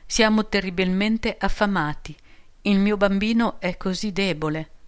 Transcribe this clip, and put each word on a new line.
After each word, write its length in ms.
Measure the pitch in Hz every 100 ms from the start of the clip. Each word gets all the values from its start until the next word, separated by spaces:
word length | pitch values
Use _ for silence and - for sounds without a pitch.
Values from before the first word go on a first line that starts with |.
| -
Siamo 420 | - 220 214 214
terribilmente 880 | 202 190 175 185 185 208 220 226 -
affamati. 800 | 196 - 208 190 151 151 - 147 - - - -
Il 160 | 208 196
mio 180 | 202 208
bambino 600 | 202 196 214 233 226 -
è 160 | 180 175
così 340 | 190 185 214
debole. 580 | 185 196 151 156 156 156 -